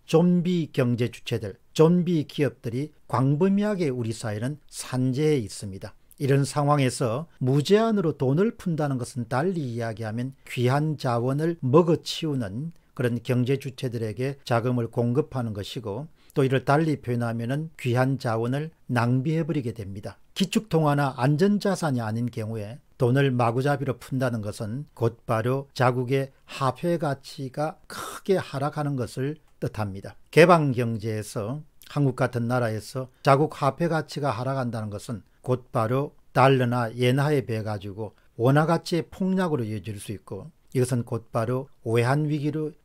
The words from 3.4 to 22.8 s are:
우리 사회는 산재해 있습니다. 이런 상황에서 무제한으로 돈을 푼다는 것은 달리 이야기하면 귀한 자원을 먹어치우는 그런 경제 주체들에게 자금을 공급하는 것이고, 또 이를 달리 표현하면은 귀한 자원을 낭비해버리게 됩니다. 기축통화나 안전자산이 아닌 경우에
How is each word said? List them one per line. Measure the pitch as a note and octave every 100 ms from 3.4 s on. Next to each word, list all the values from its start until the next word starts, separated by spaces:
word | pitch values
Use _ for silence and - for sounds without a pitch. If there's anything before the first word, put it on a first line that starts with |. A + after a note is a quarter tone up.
| F#3+ G3 G#3 G3+ D#3
우리 | B2+ A2+
사회는 | A2+ A#2 G#2 B2 D3+ -
산재해 | - - B2+ C3 B2+ D#3 D3
있습니다. | G2 - G#2 F#2+ G2+ - _ -
이런 | C#3 C#3 C#3
상황에서 | D3+ C#3+ D3 C3 - B2+ A#2+ E3 -
무제한으로 | B2+ C#3+ D3 G3+ A3+ G#3 E3 -
돈을 | B2+ D3+ A3 A#3
푼다는 | F3+ D#3 D3 C3
것은 | A#2+ B2+ A#2
달리 | B2+ F3 F3
이야기하면 | C3+ A#2 A2+ G#2 A2+ A2+ B2+ - -
귀한 | - B2 C#3 D#3 D3+
자원을 | C3+ A#2+ B2 C#3 D#3+ E3+
먹어치우는 | C3 D3 E3+ - - - D#3+ C#3 G#2 G#2 D#3+ - _ -
그런 | B2 A#2+
경제 | - B2 B2 C#3
주체들에게 | C3+ - C3 A2+ A2 G#2 C3 C#3
자금을 | - A#2 A#2+ B2 A#2
공급하는 | B2+ A#2+ B2 D3+ C3 A#2
것이고, | G#2 G2 C#3 A2 G#2 D#3+ - _
또 | -
이를 | C3 C3 C3
달리 | C#3+ D#3+ C#3+
표현하면은 | - A#2+ A#2 A#2 A#2 C#3 D#3+ -
귀한 | B2+ A#2+ C3 C3+
자원을 | B2 A2+ A#2+ C3+ D#3+ - -
낭비해버리게 | A#2+ A#2 C3 C3 D#3+ D#3 D3+ A2+
됩니다. | A2 G2 G2 G2+ - -
기축통화나 | - G3 A3 G#3+ D#3+ D3+ C#3+ C#3 B2+
안전자산이 | B2+ D3 G3 G#3 G3+ F3+ E3 B2
아닌 | A2+ A2+ A#2+
경우에 | A#2 G#2+ A2+ G2+ C3